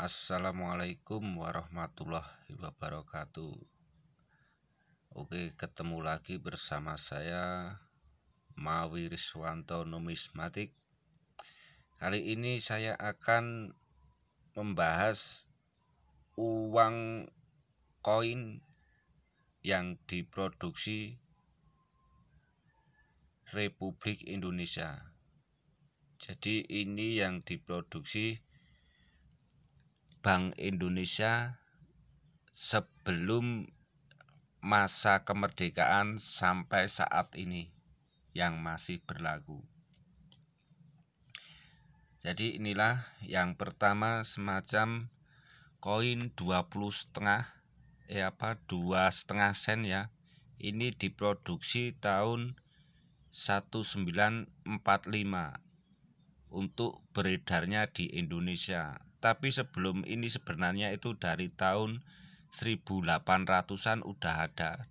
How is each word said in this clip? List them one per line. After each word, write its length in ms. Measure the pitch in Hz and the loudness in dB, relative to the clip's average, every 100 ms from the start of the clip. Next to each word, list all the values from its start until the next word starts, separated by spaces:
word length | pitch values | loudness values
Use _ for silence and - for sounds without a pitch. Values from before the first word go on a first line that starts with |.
Assalamualaikum 1200 | 87 - - 92 92 92 87 87 90 87 - 107 104 87 | -6 -6 -4 -2 -2 -2 -4 -2 -4 -6 -8 -6 -4 -6
warahmatullahi 1200 | 82 82 82 85 82 - 80 - - - - 143 | -6 -6 -8 -8 -8 -8 -6 -6 -6 -18 -18 -14
wabarakatuh. 1040 | 82 - 76 76 76 80 73 - 80 - - _ _ _ _ _ _ _ _ _ _ _ _ _ _ | -14 -10 -10 -10 -10 -12 -10 -12 -12 -12 -18 _ _ _ _ _ _ _ _ _ _ _ _ _ _
Oke, 400 | - 71 87 85 | -14 -8 -6 -8
ketemu 480 | - 85 - 82 82 | -8 -10 -8 -6 -4
lagi 400 | 78 78 - 90 | -4 -6 -6 -10
bersama 560 | 160 - - 147 156 156 | -8 -8 -6 -6 -6 -8
saya, 800 | - - - 87 90 90 90 101 _ _ _ _ _ _ _ - | -8 -8 -6 -4 -2 -4 -6 -12 _ _ _ _ _ _ _ -10
Mawi 560 | 151 165 165 170 - | -2 -2 -2 -4 -6
Riswanto 720 | 170 - 82 80 80 - 85 | -6 -8 -6 -6 -6 -6 -6
Numismatik. 880 | 82 82 82 82 - 80 82 101 107 _ _ _ _ _ _ - - - - - _ - | -4 -6 -6 -6 -8 -8 -8 -6 -10 _ _ _ _ _ _ -20 -20 -20 -20 -20 _ -6
Kali 320 | 87 104 95 | -2 -2 -2
ini 240 | 110 120 123 | -2 -2 -2
saya 400 | - 110 110 - | -2 -2 -2 -2
akan 800 | 104 - - 117 120 117 107 - _ _ _ _ _ _ _ - | -4 -2 4 4 2 -6 -10 -14 _ _ _ _ _ _ _ -6
membahas 880 | 104 90 82 82 107 107 - - - _ _ _ _ _ _ _ _ - | -4 2 2 4 2 0 -6 -12 -16 _ _ _ _ _ _ _ _ -4
uang 880 | 113 113 110 117 110 117 113 110 - _ _ _ _ _ _ _ | 0 0 2 6 6 4 -4 -6 -10 _ _ _ _ _ _ _
koin 640 | - 107 117 120 113 110 - _ _ _ _ _ _ _ _ _ | 2 2 2 -2 -6 -10 -16 _ _ _ _ _ _ _ _ _
yang 400 | 87 95 90 87 - | 0 0 0 -6 -6
diproduksi 1120 | 90 85 - 95 - 87 78 - 107 107 123 _ _ _ _ _ _ _ _ 1077 _ 1047 _ _ _ _ _ _ _ _ _ _ _ - | -6 -6 -4 -4 -4 -6 -6 -6 -4 -6 -12 _ _ _ _ _ _ _ _ _ _ _ _ _ _ _ _ _ _ _ _ _ _ -8
Republik 720 | 101 101 - 95 87 - 104 | -2 -2 -2 -8 -4 -4 -4
Indonesia. 880 | - 98 90 90 85 - 80 69 - - _ _ _ _ _ _ _ _ _ - | -6 -6 -4 -4 -4 -6 -6 -8 -16 -20 _ _ _ _ _ _ _ _ _ -18
Jadi 400 | - - 101 107 - | -12 -6 0 0 0
ini 480 | 101 98 101 110 113 | -4 -2 -2 0 2
yang 240 | 95 90 | 0 -2
diproduksi 960 | - 85 - 87 82 82 71 107 110 110 _ - _ _ _ _ _ _ _ _ _ _ _ _ _ _ _ - | -6 -8 -4 -4 -4 -10 -6 -2 -2 -4 _ -20 _ _ _ _ _ _ _ _ _ _ _ _ _ _ _ 0
Bank 320 | 101 92 92 | 4 6 4
Indonesia 1040 | - 95 95 90 92 90 - 110 117 120 123 _ _ - _ - _ _ _ _ | -2 -4 0 0 0 0 0 2 2 0 -6 _ _ -20 _ -20 _ _ _ _
sebelum 1120 | - - 110 - _ - 87 90 120 120 117 - - _ _ _ - - - _ _ | -10 0 0 0 _ -2 0 2 2 2 -2 -6 -14 _ _ _ -20 -20 -20 _ _
masa 640 | 95 104 98 - 107 98 - | 4 6 6 4 6 6 6
kemerdekaan 960 | 101 101 - 87 87 69 101 104 107 | 0 0 0 0 4 6 6 4 -2
sampai 640 | - - 92 92 87 101 98 | -6 0 2 2 2 2 2
saat 480 | - - - - | 2 2 2 0
ini 400 | - 90 90 85 - _ - _ _ _ 85 | -4 -6 -6 -8 -16 _ -20 _ _ _ 0
yang 240 | 87 82 | 0 0
masih 400 | 82 80 - 87 | -4 -6 -6 -8
berlaku. 640 | - 80 80 76 73 76 - _ _ _ _ - - - _ _ _ _ - - _ _ _ - - - - - _ _ _ _ | -8 -6 -4 -4 -8 -16 -16 _ _ _ _ -20 -20 -20 _ _ _ _ -20 -20 _ _ _ -20 -20 -20 -20 -20 _ _ _ _
Jadi 320 | 85 90 113 | -4 0 0
inilah 480 | - 104 98 110 127 123 - 95 | 0 -2 4 4 4 -2 -12 -2
yang 320 | 92 90 87 | 2 2 0
pertama, 640 | 98 - 101 101 110 113 | -6 4 4 6 2 2
semacam 880 | 113 - 101 95 - 110 110 117 120 _ _ - - - - - | -2 -4 -2 -2 0 2 2 0 -6 _ _ -20 -20 -20 -20 -8
koin 480 | 95 107 120 120 120 - | 0 2 2 2 -2 -4
dua 320 | 87 92 87 | 2 2 2
puluh 240 | 101 101 | -2 -4
setengah, 560 | - - - 104 104 120 - _ - - - - | -4 -6 -2 2 2 0 -10 _ -20 -20 -20 -6
eh, 160 | 98 | -2
apa, 400 | 95 - 110 113 - | 0 0 -2 -2 -4
dua 400 | 90 87 92 95 | -2 2 6 6
setengah 480 | - - 101 101 101 | 4 -2 4 4 4
sen 240 | - 110 | 0 0
ya. 320 | 107 92 107 - _ - - - | 2 -2 -4 -10 _ -20 -20 -8
Ini 320 | 101 107 123 | -4 -2 -2
diproduksi 1040 | - 95 - 104 98 - 87 - 120 120 - | 0 -2 2 2 2 -2 -4 -2 0 -2 0
tahun 560 | 104 98 110 117 120 127 _ _ - _ - _ - | 2 4 4 2 -2 -6 _ _ -20 _ -20 _ -18
seribu 480 | - - 98 - 113 | -6 2 2 2 -4
sembilan 640 | 104 98 87 85 104 113 - - - | -2 -2 0 4 4 4 -6 -10 -4
empat 400 | 107 - 98 - | 0 4 4 4
lima 480 | 107 98 92 78 - - _ _ _ _ _ _ - - | 0 0 0 -2 -8 -18 _ _ _ _ _ _ -20 -10
untuk 480 | 92 98 - 117 - - - | -4 -2 0 -2 -4 -6 0
beredarnya 720 | 95 92 - 87 85 107 107 - | 2 2 2 2 2 0 0 -2
di 160 | 87 80 | -4 -2
Indonesia. 720 | 82 85 90 87 - 87 76 65 - - | -2 0 -2 -2 -2 -2 -4 -8 -16 0
Tapi 240 | 113 113 135 | 2 2 0
sebelum 560 | 131 - - 95 92 | 0 -2 -2 -2 0
ini 240 | - 113 117 | -2 -4 -4
sebenarnya 640 | - - 82 90 95 104 | -4 -4 -2 0 0 -2
itu 240 | 104 117 107 | -2 -4 -2
dari 320 | 87 82 90 | -2 0 -2
tahun 560 | - 95 101 110 117 - - - - - | 0 2 4 2 -4 -10 -20 -20 -20 -16
seribu 480 | - 110 110 - 95 | -6 -2 -2 -2 0
delapan 480 | 85 80 - 92 92 | 2 2 4 4 6
ratusan 560 | 92 90 101 113 113 | 4 2 -2 0 0
udah 480 | - 101 85 80 80 | -2 -4 -2 0 -2
ada 320 | - 80 87 120 | -2 -4 -4 -10